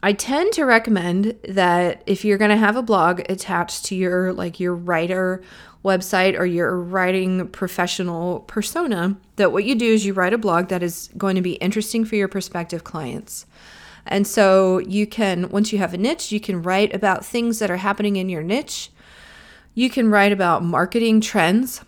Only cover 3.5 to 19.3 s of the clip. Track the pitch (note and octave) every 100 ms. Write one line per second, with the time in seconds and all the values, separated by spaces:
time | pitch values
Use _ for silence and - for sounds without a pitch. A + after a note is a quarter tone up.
3.5 | F3 E3+ - - F#3 F#3 F3+ F#3 - F3
4.5 | E3+ F3+ F3 F3 E3 F3 F#3 F#3 F#3 -
5.5 | - - - G3 F#3+ F#3 F#3+ F#3+ - F3+
6.5 | E3+ E3 F3+ F3 F#3+ F3+ F#3+ F#3 F#3 F3+
7.5 | - F3+ - F3 - F3+ E3 F3 F3 -
8.5 | - G#3 E4 E4+ G3 F3 G3 _ - F#3+
9.5 | D3 G#3+ B3 A#3 A3 G3 G3 F3+ A3+ G#3+
10.5 | E3+ F3+ F#3 F3 E3+ - - G3 F#3+ F3+
11.5 | - F3+ G#3+ G#3+ A#3 A3 G#3+ G3 G3 -
12.5 | F3 E3+ E3 - E3 C3 - - - -
13.5 | _ - - - - - G3 G3+ - G3
14.5 | F#3+ F#3+ F#3 - G3 G#3 - G3+ F3 F3+
15.5 | G3+ A3 G#3 F3 F3+ A3+ D#4+ - G#3 G#3+
16.5 | F3+ E3+ F#3+ G#3 F#3+ G3+ F#3 - A#3+ A#3
17.5 | A3 G#3 F3+ G3 G3+ G#3 G3 F#3 E3+ D#3+
18.5 | A3+ D4+ - - _ - - -